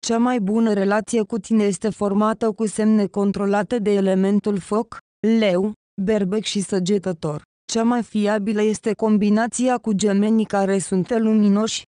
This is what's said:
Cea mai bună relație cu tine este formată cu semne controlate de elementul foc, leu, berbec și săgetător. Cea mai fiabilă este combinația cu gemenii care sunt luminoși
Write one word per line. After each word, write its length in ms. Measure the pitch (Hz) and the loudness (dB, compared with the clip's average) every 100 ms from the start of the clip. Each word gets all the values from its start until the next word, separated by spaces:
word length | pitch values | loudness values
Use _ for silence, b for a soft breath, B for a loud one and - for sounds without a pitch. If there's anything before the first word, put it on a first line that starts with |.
| - | -2
Cea 120 | 226 | 0
mai 220 | 240 247 | 0 0
bună 320 | 190 214 226 | 0 0 2
relație 500 | 202 196 208 214 233 | 2 0 0 0 -2
cu 160 | 208 233 | -2 -4
tine 260 | - 220 | -2 0
este 240 | 208 190 220 | 2 0 -4
formată 640 | - 202 196 214 220 226 | -2 -2 0 0 0 -2
cu 140 | 214 226 | -2 -4
semne 400 | - 214 220 196 | 0 2 2 2
controlate 720 | 202 202 190 202 202 196 247 | 0 -2 0 0 0 0 -2
de 140 | 202 | 0
elementul 680 | 202 196 190 190 202 214 202 | 2 2 2 2 0 0 -4
foc, 400 | - 208 233 - _ _ 214 226 | -2 -4 -4 -12 _ _ 0 2
leu, 340 | 214 180 202 214 _ - | 2 2 -2 -6 _ -6
berbec 420 | 190 214 196 208 | -2 0 0 -2
și 160 | 202 202 | -4 -4
săgetător. 840 | 190 196 180 208 175 175 160 151 - _ _ | -2 -2 0 0 -2 -6 -6 -8 -12 _ _
Cea 100 | 226 | -2
mai 200 | 226 240 | 0 0
fiabilă 600 | 220 214 208 214 202 208 | -2 -2 0 0 -2 0
este 300 | 214 214 - | 0 0 -2
combinația 840 | 202 220 214 208 208 233 - 247 247 | -2 2 2 4 2 0 -2 0 0
cu 140 | 233 | -2
gemenii 520 | 196 202 196 214 226 | 0 2 2 2 2
care 340 | 208 202 196 196 | 0 0 0 0
sunt 400 | - 190 175 233 | 0 -2 0 0
luminoși 640 | 220 220 208 202 220 - - | 2 2 4 2 0 -4 -10